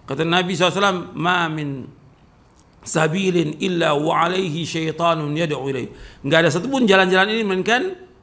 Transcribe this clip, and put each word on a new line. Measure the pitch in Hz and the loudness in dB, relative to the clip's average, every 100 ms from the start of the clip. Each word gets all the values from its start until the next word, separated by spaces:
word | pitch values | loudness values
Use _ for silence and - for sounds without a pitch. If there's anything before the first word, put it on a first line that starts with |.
| - | -10
Kata | 139 165 | -4 0
Nabi | 175 180 190 | 0 0 0
sallallahu | 180 | 0
alaihi | 175 | 2
wasallam, | 202 185 - - | 0 0 -6 -4
"Ma | 170 180 165 | -2 0 -2
min | 156 147 135 - - - _ _ _ _ _ _ _ | -4 -6 -8 -12 -18 -20 _ _ _ _ _ _ _
sabilin | - 160 160 185 185 175 151 - | -4 0 0 0 0 0 0 -2
illa | 190 170 160 147 | -2 0 0 2
wa | 156 156 170 | 0 2 0
alaihi | 185 185 160 160 | 0 -2 -4 -4
syaitanun | 165 160 156 170 160 147 | -4 -4 -2 0 0 -2
yad'u | 151 170 135 135 | -2 -2 -2 -4
ilaihi." | 131 104 - - - | -4 -8 -12 -20 -8
Enggak | 139 160 | 2 4
ada | 165 | 4
satupun | 165 247 269 | 2 -2 0
jalan-jalan | 220 190 185 185 202 | 4 6 6 4 2
ini | 226 208 | 0 0
melainkan | 185 196 247 370 370 - - | 0 0 0 -2 -10 -20 -20